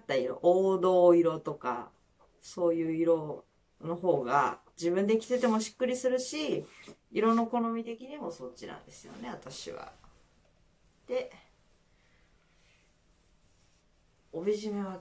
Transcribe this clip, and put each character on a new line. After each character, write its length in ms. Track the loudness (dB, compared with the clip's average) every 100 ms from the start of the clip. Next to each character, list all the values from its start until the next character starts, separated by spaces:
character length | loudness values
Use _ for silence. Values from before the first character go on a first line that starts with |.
| -4
た 80 |
色、 220 | -2 -2 2
黄 440 | 4 4 4 2
土 320 | 4 6 8
色 260 | 8 4 0
と 140 | -8
か、 380 | -6 -6 -6 -8 _ _ _ _ _
そ 280 | -14 0 0
う 40 |
い 160 | 2 0
う 60 |
色 500 | 0 2 2 0 -10 -14 _ _ _
の 140 | -8
方 280 | -2 2 2
が、 360 | 2 2 2 -2 _
自 140 | -4 0
分 160 | 0
で 120 | 2 0
着 100 | 0
て 120 | 0
て 80 | 2
も 120 | 2
し 140 | -2
っ 40 | -4
く 80 |
り 100 | -4
す 140 | 0 0
る 100 | -2
し、 460 | -2 -6 -4 -6 -8 -18 -20 -20 _
色 240 | -2 2
の 100 | 2 0
好 120 | -2
み 220 | -2 -4
的 240 | -8 -12 -12
に 100 | -12
も 140 | -12
そ 160 | -12 -14
っ 60 |
ち 120 | -14
な 140 | -16 -16
ん 60 |
で 60 | -20
す 140 | -20
よ 80 | -20
ね、 160 | -14 -14
私 420 | -14 -14 -14 -12
は。 220 | -14 -16 -20 -20 _ _ _ _ _ _ _ _ _
で、 260 | -8 -6 -6 -16 _ _ _ _ _ _ _ _ _ _ _ _ _ _ _ _ _ _ _ _ _ _ _ _ _ _ _ _ _
帯 220 | -6 -2
締 200 | -2 -4
め 80 | -4
は 180 | -6 -8